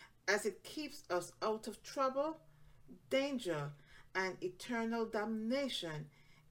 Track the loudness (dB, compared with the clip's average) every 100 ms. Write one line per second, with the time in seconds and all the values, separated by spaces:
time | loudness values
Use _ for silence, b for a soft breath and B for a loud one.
0 | B B 2 2 2 -4 -8 -6 -6 -8
1 | 0 0 0 -2 0 0 -4 -10 -6 2
2 | 2 4 0 -2 -12 b b b -20 -20
3 | 2 2 2 0 0 0 -2 -8 B B
4 | B 0 0 0 -6 -6 -2 0 2 2
5 | 2 0 0 0 2 2 2 0 -2 -4
6 | -8 B B B B